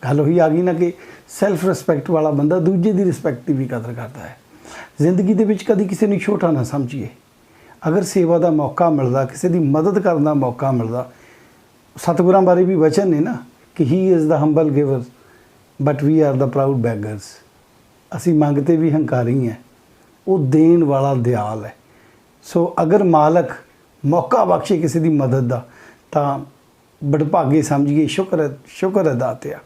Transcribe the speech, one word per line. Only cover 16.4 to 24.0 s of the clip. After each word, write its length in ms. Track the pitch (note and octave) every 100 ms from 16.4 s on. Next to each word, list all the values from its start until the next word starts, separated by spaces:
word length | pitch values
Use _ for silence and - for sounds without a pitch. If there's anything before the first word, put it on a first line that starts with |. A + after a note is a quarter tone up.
the 60 | C3+
proud 260 | C3 C3+ C3+
beggars।" 480 | A#2 A2 G#2+ G#2+ - - _ _ _ _ _ _ _ -
ਅਸੀਂ 180 | F3+
ਮੰਗਤੇ 440 | D#3 D3 C#3+ C#3 E3
ਵੀ 140 | D#3+
ਹੰਕਾਰੀ 580 | D3+ C3+ B2+ A#2 C3 B2
ਹਾਂ, 60 | A2 - _ _ _ _ _ -
ਉਹ 120 | F#3+
ਦੇਣ 440 | C#3 D#3 D#3+ E3+
ਵਾਲਾ 300 | D#3 C#3 C#3
ਦਿਆਲ 520 | C3+ A#2+ A#2 G#2 A2 G#2
ਹੈ। 100 | - _ _ _ _ _ _
ਸੋ 320 | - - E3+ -
ਅਗਰ 220 | E3 G3+
ਮਾਲਕ 460 | F#3+ E3 D3+ E3+ C#3 - - _ _ _